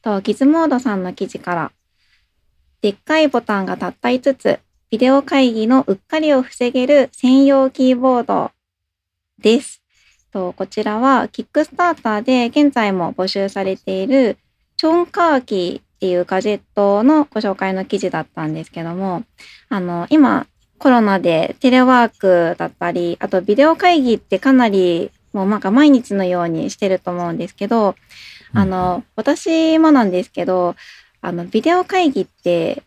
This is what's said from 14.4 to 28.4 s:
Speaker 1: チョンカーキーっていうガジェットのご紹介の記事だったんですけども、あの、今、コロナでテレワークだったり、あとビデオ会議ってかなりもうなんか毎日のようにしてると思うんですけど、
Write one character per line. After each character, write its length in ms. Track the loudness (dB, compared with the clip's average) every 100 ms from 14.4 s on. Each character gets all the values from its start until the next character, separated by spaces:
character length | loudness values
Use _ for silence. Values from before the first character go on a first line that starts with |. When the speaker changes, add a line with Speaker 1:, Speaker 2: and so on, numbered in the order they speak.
| _ _ _ -4
Speaker 1:
チ 100 | 0
ョ 60 |
ン 140 | 0 -2
カ 300 | -2 0 0
ー 40 |
キ 140 | -2
ー 260 | -6 -4 -8
っ 20 | _ _
て 120 | -4
い 40 | -2
う 100 | -2
ガ 160 | -4
ジ 80 | -2
ェ 60 | -6
ッ 40 | _
ト 280 | -2 0 2
の 220 | 4 2
ご 160 | 0 -4
紹 140 | -4
介 180 | -4 -4
の 140 | -4 -4
記 120 | -4
事 120 | -4
だ 100 | -6
っ 60 | -8
た 200 | -8 -8
ん 60 |
で 100 | -8
す 60 | -12
け 120 | -12
ど 120 | -10
も、 300 | -6 -6 -6 -10 _ -20 -20 _
あ 100 | -6
の、 260 | -4 -6 0
今、 360 | 4 4 2 -4 _ _ _
コ 60 | 2
ロ 100 | 4
ナ 180 | 4 0
で 380 | 0 0 -2 -2
テ 100 | 2
レ 100 | 4
ワ 240 | 4 4
ー 40 | 2
ク 460 | _ 2 2 2 -2
だ 80 | -8
っ 40 |
た 220 | -6 -6
り、 240 | -4 -4 -6
あ 100 | -4
と 120 | -4
ビ 160 | -2 2
デ 80 |
オ 100 | 2
会 280 | 4 2 2
議 140 | 2 -2
っ 20 |
て 200 | _ -2
か 140 | 2
な 160 | 4 4
り 420 | 2 0 0 -4 _ _
も 140 | -6 -4
う 20 |
な 80 | -2
ん 40 |
か 100 | 0
毎 180 | 4 6
日 240 | 4 2
の 140 | -4 -2
よ 160 | -2
う 60 | -2
に 200 | -4 -6
し 80 | -6
て 100 | -4
る 120 | -2
と 120 | -4
思 200 | -8 -6
う 20 |
ん 60 | -8
で 100 | -10
す 60 |
け 140 | _ -4
ど、 260 | 0 0 -4 _ -20 -20 -20